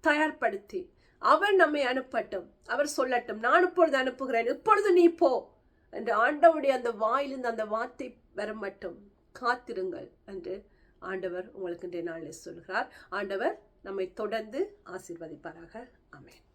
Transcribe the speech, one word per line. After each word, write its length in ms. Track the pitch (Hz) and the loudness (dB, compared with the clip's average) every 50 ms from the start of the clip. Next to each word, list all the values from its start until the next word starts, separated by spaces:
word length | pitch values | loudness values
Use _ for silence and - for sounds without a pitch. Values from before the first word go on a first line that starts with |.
| - | 4
தயார்படுத்தி 840 | 320 294 302 311 302 - - 254 226 196 196 - _ - 185 - - _ _ _ _ _ _ | 2 2 4 2 0 0 -2 -2 -2 -2 -4 -12 _ -10 -10 -10 -10 _ _ _ _ _ _
அவர் 340 | - 226 285 311 403 415 403 | 4 4 4 4 4 4 6
நம்மை 320 | 381 339 302 302 294 277 | 6 6 4 4 0 0
அனுப்பட்டும். 580 | 247 254 262 254 - - 233 - - - 185 170 - _ _ _ | 0 0 -2 -4 -4 -6 -6 -6 -4 -8 -8 -10 -10 _ _ _
அவர் 240 | - - 262 285 294 - | -6 -2 -2 -2 -2 0
சொல்லட்டும், 400 | - 262 262 254 240 240 - 214 | -2 0 0 0 -2 -2 -2 -8
"நான் 260 | 214 226 247 285 349 359 | -2 2 4 6 6 4
இப்பொழுது 340 | 359 349 359 330 320 269 | 4 4 4 4 4 4
அனுப்புகிறேன், 500 | 269 262 262 254 - 269 254 240 226 226 | 0 0 -2 -4 -6 -6 -2 0 0 0
இப்பொழுது 440 | 233 285 - - 440 427 403 392 415 | 0 -4 -2 4 4 4 6 6 4
நீ 180 | 349 359 339 339 | 6 8 8 6
போ" 440 | 339 - 349 277 254 - - - _ _ _ _ _ _ _ _ | 6 6 2 2 2 0 -4 -8 _ _ _ _ _ _ _ _
என்று 240 | - - 226 233 214 208 226 | -12 -8 -4 -2 2 2 2
ஆண்டவருடைய 420 | 262 302 285 - 330 320 302 269 | 2 4 8 6 6 6 6 2
அந்த 240 | 277 262 247 240 240 | 2 0 2 0 -4
வாயிலிருந்து 560 | 220 202 220 220 240 269 285 269 269 262 247 | -4 -2 -2 0 0 0 -2 -2 -6 -6 -4
அந்த 180 | 240 226 220 214 | -4 -4 -4 -4
வார்த்தை 520 | 208 214 220 240 247 - - 269 247 226 _ _ _ _ | -4 -4 -4 -4 -6 -8 -12 -12 -12 -12 _ _ _ _
வர 180 | 196 208 208 214 | -8 -8 -8 -8
மட்டும் 440 | 220 202 196 196 _ - 180 170 - - - _ _ _ _ | -8 -10 -10 -10 _ -12 -12 -12 -12 -20 -20 _ _ _ _
காத்திருங்கள் 800 | _ - 254 233 247 247 - - - 185 185 190 165 - - - _ _ _ | _ -6 -2 -2 -2 -2 -4 -10 -8 -6 -6 -6 -6 -8 -12 -16 _ _ _
என்று 380 | - 196 190 165 175 185 202 208 _ _ _ _ _ _ _ | -14 -14 -12 -10 -10 -10 -10 -12 _ _ _ _ _ _ _
ஆண்டவர் 500 | - 180 190 190 185 185 175 180 180 156 - | -12 -10 -8 -6 -6 -6 -6 -8 -10 -10 -12
உங்களுக்கு 320 | 196 190 175 175 170 - | -10 -8 -8 -8 -10 -10
இன்றைய 240 | 175 175 175 170 170 | -10 -8 -8 -8 -8
நாளில் 220 | 165 165 160 147 | -8 -10 -12 -14
சொல்கிறார். 640 | 160 - - 175 165 170 - - 185 214 285 - - - - _ | -16 -16 -16 -16 -18 -16 -14 -6 -4 -4 -4 -4 -10 -20 -16 _
ஆண்டவர் 520 | - 196 208 196 196 190 233 330 - - _ _ _ _ _ | -8 -6 -6 -4 -4 -2 -2 -4 -4 -6 _ _ _ _ _
நம்மை 300 | 190 196 196 185 185 - | -10 -6 -6 -6 -6 -6
தொடர்ந்து 640 | - 220 202 214 220 220 214 214 285 381 415 - _ _ | -8 -6 -4 -4 -6 -6 -6 -4 -6 -6 -6 -6 _ _
ஆசீர்வதிப்பாராக. 1040 | - 180 185 - - 170 170 170 156 - - - 165 156 165 170 170 - 220 254 247 _ _ _ _ | -14 -14 -14 -12 -12 -14 -14 -12 -16 -16 -14 -14 -16 -16 -16 -20 -18 -16 -18 -18 -18 _ _ _ _
ஆமென். 360 | - 139 135 - - _ _ _ _ | -20 -20 -20 -20 -20 _ _ _ _